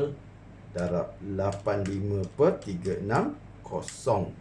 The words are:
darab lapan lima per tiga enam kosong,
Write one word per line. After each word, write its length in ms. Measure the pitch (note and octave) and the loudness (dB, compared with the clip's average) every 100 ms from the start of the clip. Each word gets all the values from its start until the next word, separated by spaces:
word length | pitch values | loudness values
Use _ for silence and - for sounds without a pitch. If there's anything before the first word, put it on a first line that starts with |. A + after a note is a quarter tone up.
| C#3+ C#3 - - - - - | 4 -2 -12 -18 -18 -18 -8
darab 440 | F2 F2 F2 - - | -2 0 2 0 -6
lapan 600 | F#2+ F#2+ G2 - A2 G2+ F#2+ | -4 0 0 0 0 2 2
lima 360 | G2 G2+ G2+ F2+ - | 0 0 0 0 6
per 240 | D#3 - | 6 6
tiga 320 | - F2 F#2+ F2 | -2 -4 -2 0
enam 320 | G2+ C3+ D4 D4 - - - | 2 2 2 -2 -12 -16 -6
kosong, 680 | F2+ - - - G#2 E2+ - | -6 -6 -2 2 2 2 -4